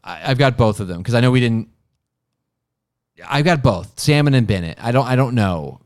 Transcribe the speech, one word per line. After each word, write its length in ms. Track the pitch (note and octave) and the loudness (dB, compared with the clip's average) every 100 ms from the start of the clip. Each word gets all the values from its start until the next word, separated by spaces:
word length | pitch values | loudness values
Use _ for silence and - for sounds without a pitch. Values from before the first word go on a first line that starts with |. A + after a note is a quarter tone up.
I, 260 | - E2 F2+ | -16 -10 -4
I've 80 | B2 | 0
got 180 | C#3 B2 | 2 2
both 240 | A2+ G#2 | 0 0
of 80 | F#2+ | -6
them, 140 | E2+ | -8
'cause 120 | F2+ | -2
I 60 | A#2 | 0
know 100 | B2+ | 2
we 100 | B2+ | 2
didn't, 280 | B2 A2+ A2 _ _ _ _ _ _ _ _ _ _ _ _ _ _ _ F2 | 2 -2 -6 _ _ _ _ _ _ _ _ _ _ _ _ _ _ _ -6
I've 180 | C#3+ | -2
got 180 | D#3 E3 | 0 2
both, 360 | B2+ F2+ F2+ - | 2 0 -6 -4
Salmon 360 | - D3 D3 | 0 2 4
and 120 | C3 G#2+ | 2 2
Bennett. 320 | G2 E2+ - | -2 -4 -8
I 120 | A#2 | -2
don't, 140 | B2 B2 | 0 2
I 100 | B2+ | 0
don't 180 | C3 | 2
know, 460 | A#2+ G2 F2 C#2+ C2 | 0 0 -2 -8 -14